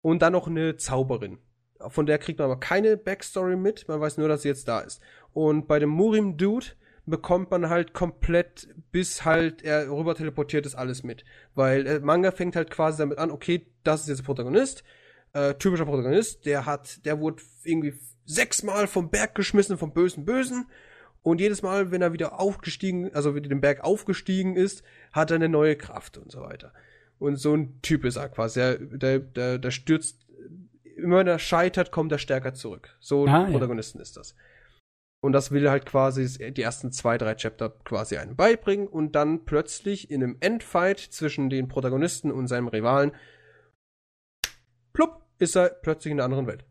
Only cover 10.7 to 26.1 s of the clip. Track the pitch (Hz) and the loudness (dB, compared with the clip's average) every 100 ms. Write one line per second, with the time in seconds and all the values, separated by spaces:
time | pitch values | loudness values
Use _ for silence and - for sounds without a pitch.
10.7 | 127 127 123 123 - - - _ - 131 | -8 -6 -6 -10 -14 -20 -20 _ 0 2
11.7 | 135 139 151 143 170 185 185 175 170 160 | 2 2 0 2 4 4 0 -4 -2 -4
12.7 | - 160 156 147 147 160 147 - 175 - | 0 0 0 -2 -2 -4 -4 -2 -2 -4
13.7 | _ - 151 151 135 131 131 123 185 269 | _ 0 0 -2 -6 -4 -4 2 4 2
14.7 | - _ - - _ _ 147 143 139 196 | -4 _ -20 -20 _ _ -2 -2 2 0
15.7 | 175 151 139 127 170 226 - 151 143 131 | 0 0 0 2 2 2 -6 -2 -2 -2
16.7 | 143 - - 147 151 156 - - _ 165 | -6 -8 -10 -4 -2 -2 -6 -18 _ -2
17.7 | 160 147 143 - - - 165 - - 202 | 0 -2 -6 -20 -20 -6 -2 0 -2 -2
18.7 | 202 202 - 165 208 214 - 196 208 196 | 0 0 0 -2 -2 -2 -2 2 4 2
19.7 | 185 156 151 180 165 156 254 254 247 247 | -2 -2 2 2 0 -2 -2 -2 -4 -8
20.7 | - - - - _ 165 170 202 202 214 | -16 -20 -20 -20 _ 0 2 2 0 -2
21.7 | 202 185 180 175 165 156 - 196 190 - | -2 0 0 0 0 -6 0 -2 -2 -10
22.7 | - 190 180 185 147 147 143 143 139 143 | -6 -4 -2 -4 0 0 -2 -2 0 2
23.7 | 139 - 214 - 185 - 190 190 185 196 | 2 0 -2 0 -4 -2 0 0 2 0
24.7 | - - - - 151 156 165 160 156 156 | -2 -20 -20 -6 -2 0 2 2 4 4
25.7 | 147 - - - | 2 -6 -14 -16